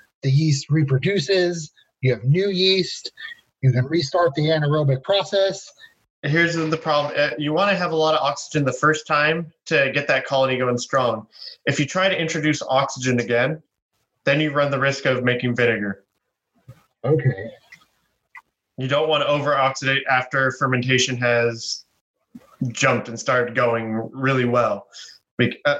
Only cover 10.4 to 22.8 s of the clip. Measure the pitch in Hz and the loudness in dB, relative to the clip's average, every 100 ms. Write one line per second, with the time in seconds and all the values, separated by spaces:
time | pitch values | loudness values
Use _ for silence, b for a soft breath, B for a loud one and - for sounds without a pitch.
10.4 | 135 127 127 120 - 135 120 110 - B | 2 0 0 -2 -2 0 0 -2 -10 B
11.4 | B B - 135 143 185 190 175 160 165 | B B -2 -2 -2 0 0 0 -2 -2
12.4 | 151 147 - 131 135 - 127 123 113 120 | -2 -2 0 0 0 -2 -2 0 0 0
13.4 | 135 156 _ _ _ _ _ _ - 147 | 0 -4 _ _ _ _ _ _ 0 0
14.4 | 156 143 143 135 139 135 139 127 123 123 | 0 0 0 0 0 0 0 0 0 0
15.4 | 123 120 117 107 101 98 _ _ _ _ | -2 0 0 0 -4 -6 _ _ _ _
16.4 | _ _ - - _ _ - 156 135 95 | _ _ -20 -20 _ _ 0 2 2 -2
17.4 | 95 - _ - _ _ _ _ _ - | -10 -16 _ -20 _ _ _ _ _ -20
18.4 | _ _ _ - 131 143 156 147 139 147 | _ _ _ -8 -2 0 0 0 0 0
19.4 | 139 139 131 131 135 135 135 127 127 139 | 0 2 0 0 -2 -2 0 -2 0 0
20.4 | 131 131 135 127 127 127 127 123 123 120 | 0 0 -2 0 2 0 0 0 0 2
21.4 | 117 113 - - _ _ _ _ _ - | 0 -4 -10 -12 _ _ _ _ _ -20
22.4 | _ _ 131 110 | _ _ -6 0